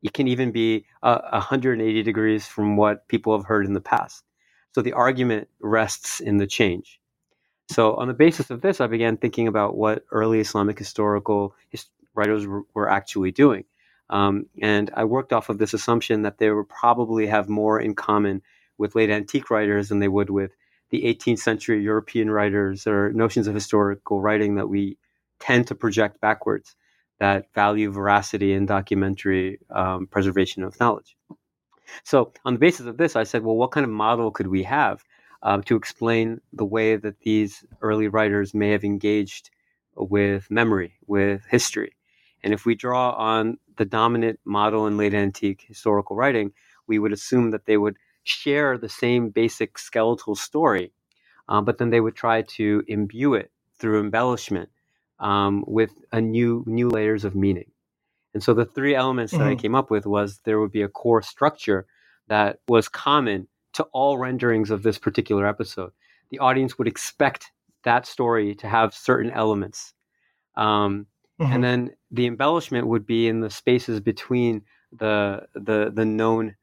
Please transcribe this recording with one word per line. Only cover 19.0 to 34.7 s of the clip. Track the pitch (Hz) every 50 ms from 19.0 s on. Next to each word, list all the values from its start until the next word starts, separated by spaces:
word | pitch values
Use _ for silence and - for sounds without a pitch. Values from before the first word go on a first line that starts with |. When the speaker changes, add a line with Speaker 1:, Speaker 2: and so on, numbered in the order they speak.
| 110 104
Speaker 1:
antique | 107 104 104 - - 143 - -
writers | 117 107 107 104 104 104 101 101
than | 104 101
they | 101 101
would | 95 101 101 98
with | 98 101 98 92 _ _ _ _ _ _ _ _
the | - 107 -
eighteenth | 120 117 - - - 120 110
century | - 117 113 107 - - 117 107 101
European | 104 110 110 107 - - 117 110 107
writers | 107 104 104 104 98 104 101 98 95 98 - -
or | 107 101 101 104 113
notions | 110 113 113 - 127 110 104
of | 104
historical | 104 101 - - 107 104 101 101 98 _ - 104 101
writing | 95 107 107 107 107 104 101
that | 101 101 104
we | 98 101 101 98 98 _ _ _ _ _ _ _ _ _
tend | - - 127 123 123 -
to | 120
project | - - 117 101 110 110 104 - _
backwards | - 107 107 - - 110 107 98 _ - _ _ _ _ _ _ _ _ _ _
that | 104 98 98 98 95 _ _
value | - 104 104 104 107 107 104
veracity | 98 101 98 101 101 104 101 - - 104 101 98 98
and | 98 101 98
documentary, | 104 98 95 - 104 98 98 95 95 95 - 98 95 95 92 92 98 - _ _
um, | - 95 92 92 92 92 92
preservation | - - 101 98 98 90 98 95 92 - - 95
of | 95 - -
knowledge. | 120 120 110 - - _ _ _ _ _ - _ _ _ _ _ _ _ _ _ _ - - - _
So | - - 139 120 - _ - _
on | 127 127
the | 117
basis | 143 175 175 - 123
of | 120 117 123
this, | 165 165 -
I | 117 113
said, | 107 - 120 110
"Well, | 110 110
what | 113 120 127
kind | - 151 139
of | 127
model | 107 107 107 110 120 117 117 110
could | 104 - 101 92
we | 92 95 92
have, | 95